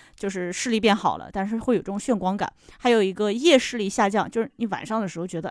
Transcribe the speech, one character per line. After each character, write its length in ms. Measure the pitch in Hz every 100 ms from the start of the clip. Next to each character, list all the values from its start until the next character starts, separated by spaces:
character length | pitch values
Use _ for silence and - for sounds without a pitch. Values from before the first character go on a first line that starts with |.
| -
就 140 | - 196
是 240 | 190 175
视 160 | 180 254
力 100 | 220
变 160 | 208
好 220 | 202 175 76
了， 140 | -
但 160 | 196 196
是 100 | 226
会 180 | 226 220
有 40 |
这 60 | -
种 120 | 202
眩 180 | - 220
光 180 | 185 196
感。 160 | 190 - - -
还 120 | 247
有 120 | 226
一 80 | 190
个 220 | 185 214
夜 260 | 226 320 269
视 200 | - 240
力 100 | 196
下 200 | - 202
降， 220 | 208 -
就 120 | 226
是 80 | 226 -
你 100 | 220
晚 180 | 190
上 160 | - 220
的 80 | 196
时 100 | 165
候 80 | 180
觉 140 | 170
得 80 | 180